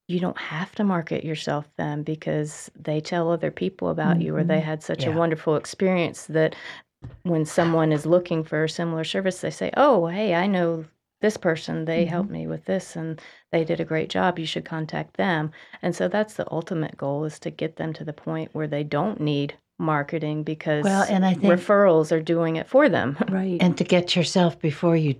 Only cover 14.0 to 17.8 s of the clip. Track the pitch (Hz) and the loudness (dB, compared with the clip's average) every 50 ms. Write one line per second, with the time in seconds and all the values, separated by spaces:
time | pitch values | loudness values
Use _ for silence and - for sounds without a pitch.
14 | - - - 185 190 185 175 175 160 156 - 175 160 - 170 160 156 156 - 151 | -2 -2 0 0 0 0 0 -2 -4 -6 -6 -8 -8 -6 -6 -6 -6 -6 -6 -8
15 | 156 - _ - 190 196 170 156 156 156 - - - - - - - 180 170 - | -8 -8 _ -2 0 0 2 0 0 -4 -6 -10 -20 -20 -14 -6 -4 -4 -2 0
16 | 185 180 185 208 214 214 - - - - - 160 165 - 190 160 156 - - - | -2 -2 0 -2 -2 -2 -4 -8 -6 -4 -4 -6 -6 -4 -4 -4 -4 -6 -6 -6
17 | - 139 143 147 156 156 151 - - 160 156 - 160 160 160 - | -6 -4 -4 -2 -4 -6 -8 -8 -10 -10 -6 -6 -6 -6 -6 -6